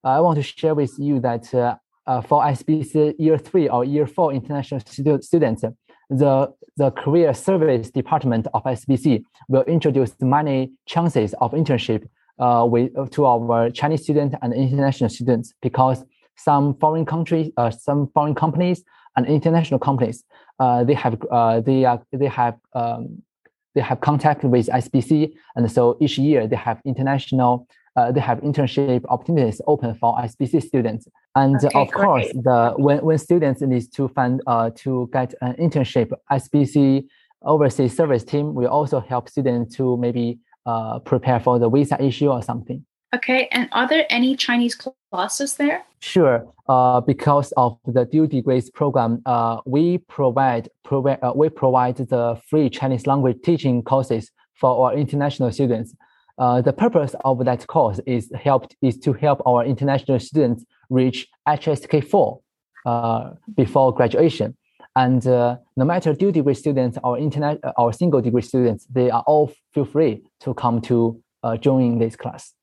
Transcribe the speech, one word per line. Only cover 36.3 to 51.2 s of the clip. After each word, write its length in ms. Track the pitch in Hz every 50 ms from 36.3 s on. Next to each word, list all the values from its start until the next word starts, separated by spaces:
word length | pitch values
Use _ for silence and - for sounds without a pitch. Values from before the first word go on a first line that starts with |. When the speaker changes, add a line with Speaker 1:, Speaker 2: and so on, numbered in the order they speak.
| 143 131 - -
Speaker 1:
B 160 | - 147 139
C 420 | 131 - 147 139 135 135 135 135 _ _ _ _ _ _ _ -
overseas 520 | 143 156 156 151 131 - - 135 120 -
service 280 | - 165 151 135 117 113
team 280 | - - 143 147 151 151
will 140 | 123 123
also 320 | 123 - 147 151 131 147 131
help 300 | 110 - 127 123 117 -
students 460 | _ 147 135 131 120 120 117 117 -
to 180 | - 131 127 123
maybe, 440 | 123 123 120 117 120 120 117 120 120 _ _ _ _ _
uh, 340 | 120 117 113 113 110 113 123
prepare 400 | - - 139 123 - 131 127 117
for 200 | - 127 123 120
the 100 | 120 113
visa 320 | 117 143 143 143 143 -
issue 280 | 139 135 120 - 147 143
or 120 | 131 123
something. 420 | 110 - 120 120 - - 127 139 - _ _ _ _ _ -
Speaker 2:
Okay, 340 | 247 - - 254 262 254 -
and 180 | - 247 247 -
are 160 | - 220 254
there 180 | 254 302 320 302 311
any 260 | - 240 247 254 277
Chinese 400 | 269 - - 240 240 240 240 - - - 262 262 _ _ _
classes 440 | - 180 185 214 - - 285 277 -
there? 300 | - 285 285 - 359 - _ _ _
Speaker 1:
Sure. 480 | - - - 185 165 135 120 117 120 - _ _ _
Uh, 320 | - 135 127 123 127 127 123
because 540 | 120 - 139 - - 151 143 143 139 - -
of 220 | 143 123 120 113 _ _
the 180 | 135 117 127 120
dual 220 | 120 - 156 156
degrees 420 | 147 147 131 113 139 127 127 117 -
program, 500 | _ - 156 143 127 139 117 117 117 120 -
uh, 360 | 131 120 117 117 113 113 113 -
we 340 | 131 127 147 165 175 180 175
provide, 680 | _ _ - - 139 127 117 135 135 131 120 117 113 - _ _ _
provi-, 380 | - 143 139 127 139 135 -